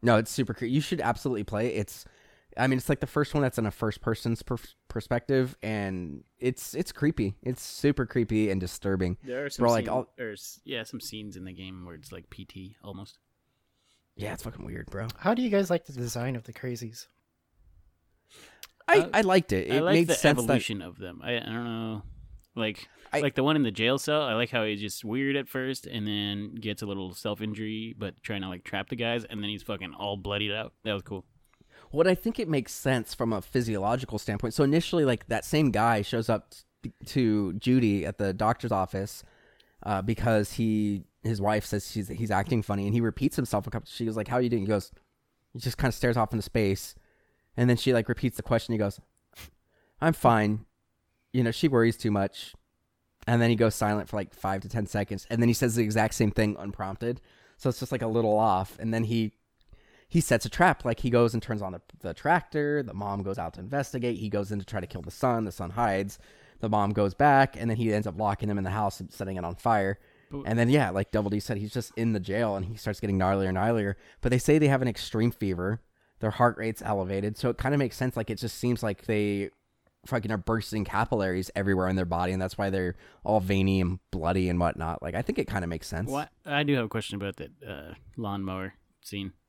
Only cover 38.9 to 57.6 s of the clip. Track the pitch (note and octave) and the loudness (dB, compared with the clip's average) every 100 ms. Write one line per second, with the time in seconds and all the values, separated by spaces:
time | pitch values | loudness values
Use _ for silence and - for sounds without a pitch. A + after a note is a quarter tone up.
38.9 | F#2+ G2+ - - _ _ _ _ _ - | -2 -6 -8 -18 _ _ _ _ _ -4
39.9 | G2+ F#2+ A2+ A#2+ A2 G2+ - A2 G#2+ G#2 | -2 0 0 2 2 2 0 0 2 0
40.9 | G2+ - _ A2 A2+ G2 G#2+ - G#2 - | -2 -6 _ -4 -2 0 0 0 -4 -4
41.9 | - G2+ G#2+ A2+ G2 G2+ A#2+ G2+ G2+ G2+ | -6 -6 -6 0 0 2 0 0 -2 0
42.9 | A#2 A#2 - C3+ - B2+ G#2+ - A2+ - | 2 0 0 -2 0 0 -2 -2 -8 -10
43.9 | - A#2 A2 G#2 B2+ B2+ A#2 G2 G#2+ - | -6 -4 -4 -2 0 2 2 2 0 -2
44.9 | - _ _ _ _ _ B2+ A#2+ - C3 | -14 _ _ _ _ _ -8 -6 0 0
45.9 | A2 B2 A#2+ A2 A2+ - A#2 G#2 F#2+ - | 2 2 2 2 0 -2 2 2 2 -2
46.9 | - _ _ _ _ _ - B2 A#2+ - | -16 _ _ _ _ _ 2 4 4 4
47.9 | B2 G#2+ B2 B2+ - - A2+ - A2 G2+ | 2 2 0 -2 -2 0 0 0 0 0
48.9 | - - _ _ - - _ _ _ _ | -4 -16 _ _ -20 -20 _ _ _ _
49.9 | _ D#3+ E3 - A2+ G#2 G#2+ - _ _ | _ 2 4 6 6 4 0 -6 _ _
50.9 | _ _ _ _ B2+ A#2 A2 D#3+ B2+ A#2 | _ _ _ _ 0 0 2 4 6 6
51.9 | A2+ A2+ G#2 G2 - - - _ _ _ | 4 0 2 0 -4 -18 -18 _ _ _
52.9 | _ _ _ - A#2+ A#2 A2+ A2+ - G#2 | _ _ _ 0 4 4 6 4 4 0
53.9 | G#2 - G#2+ F#2+ - G2 G2 F#2+ A2+ G2+ | 0 -2 -6 -6 -6 -4 -4 -4 -4 -2
54.9 | G#2+ G2+ G2 - A#2 A#2+ A#2 B2+ A2 A2 | -2 -2 -4 -4 2 4 4 2 2 2
55.9 | G#2+ A2 - A2 G2+ G#2+ G#2 G2+ G2 F#2+ | 2 0 2 2 4 0 0 -8 -8 -8
56.9 | F#2+ A#2 B2 - _ _ _ | -6 -4 -6 -8 _ _ _